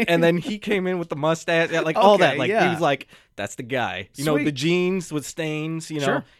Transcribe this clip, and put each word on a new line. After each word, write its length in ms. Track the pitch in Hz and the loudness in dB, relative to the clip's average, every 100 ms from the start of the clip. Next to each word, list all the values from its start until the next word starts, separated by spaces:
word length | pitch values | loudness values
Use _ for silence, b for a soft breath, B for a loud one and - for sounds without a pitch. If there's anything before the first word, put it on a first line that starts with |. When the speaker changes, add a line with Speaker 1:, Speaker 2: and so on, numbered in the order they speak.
Speaker 1:
And, 80 | 220 | 2
and 160 | 170 | 4
then 140 | 170 175 | 4 2
he 180 | 240 208 | -2 -8
came 280 | 202 202 185 | -2 -2 -2
in 120 | 185 | -4
with 120 | 170 | -6
the 60 | 151 | -2
mustache, 520 | 151 165 - 165 165 | -2 -2 0 0 2
yeah, 100 | 165 | 0
like, 160 | 160 160 | 0 4
all 180 | 196 202 | 6 8
that. 140 | 160 | 4
Speaker 2:
Okay, 80 | 139 | 2
Speaker 1:
Like, 100 | 131 | 0
Speaker 2:
yeah. 160 | 214 | 2
Speaker 1:
he 60 | 160 | 2
was 100 | 170 | 2
like, 280 | 160 139 - b b - | 0 0 -6 b b -10
"That's 200 | 101 - | -8 -8
the 60 | |
guy." 460 | 120 127 107 90 98 | -6 -4 -4 -6 -10
You 100 | - | -4
know, 120 | 147 156 | 0 2
Speaker 2:
Sweet. 80 | |
Speaker 1:
the 80 | 156 | 0
jeans 600 | 135 156 180 180 190 165 | 0 0 2 0 -2 -4
with 140 | 151 - | -6 -6
stains, 640 | - 156 151 156 165 156 | -6 -6 -4 -6 -8 -8
you 100 | 156 | -4
know? 60 | 139 | -2
Speaker 2:
Sure. 180 | 269 b | -2 b